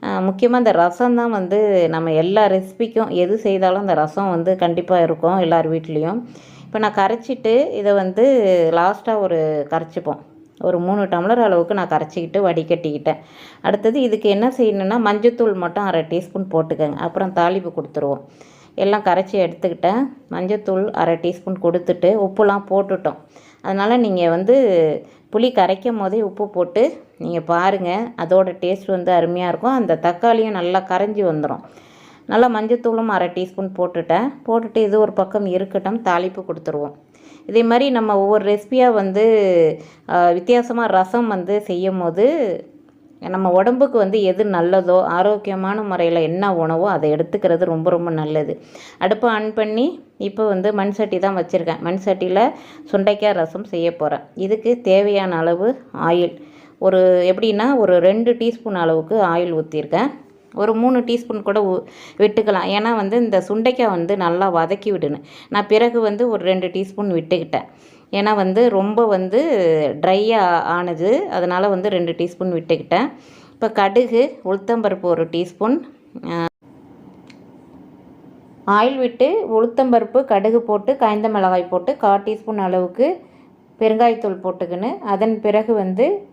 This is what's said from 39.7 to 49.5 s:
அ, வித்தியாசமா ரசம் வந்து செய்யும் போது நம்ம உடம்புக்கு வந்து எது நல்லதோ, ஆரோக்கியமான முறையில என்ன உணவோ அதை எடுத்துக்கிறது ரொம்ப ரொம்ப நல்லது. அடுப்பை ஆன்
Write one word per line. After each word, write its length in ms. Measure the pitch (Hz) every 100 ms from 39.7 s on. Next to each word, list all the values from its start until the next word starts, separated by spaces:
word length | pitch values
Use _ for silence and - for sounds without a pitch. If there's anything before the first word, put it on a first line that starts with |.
| 156 - - -
அ, 240 | 175 175
வித்தியாசமா 540 | 175 180 240 240 233 226
ரசம் 420 | 196 185 240 233
வந்து 320 | 202 180 208
செய்யும் 400 | 208 180 185 190
போது 220 | 175 165 233 320 233 170 - - _ _ _ _
நம்ம 280 | - 185 190
உடம்புக்கு 460 | 180 202 247 277 233
வந்து 240 | 190 214
எது 200 | 196 185
நல்லதோ, 520 | 208 185 170 190 180 180
ஆரோக்கியமான 800 | 185 170 196 208 202 190 190 208
முறையில 380 | 208 185 170 170
என்ன 300 | 160 170 202
உணவோ 320 | 180 160 165 190
அதை 260 | 175 151
எடுத்துக்கிறது 520 | 151 - 202 190 165
ரொம்ப 260 | 180 160 165
ரொம்ப 200 | 170 170
நல்லது. 440 | 160 151 156 156 - - - - -
அடுப்பை 320 | 185 220 240
ஆன் 240 | 220 214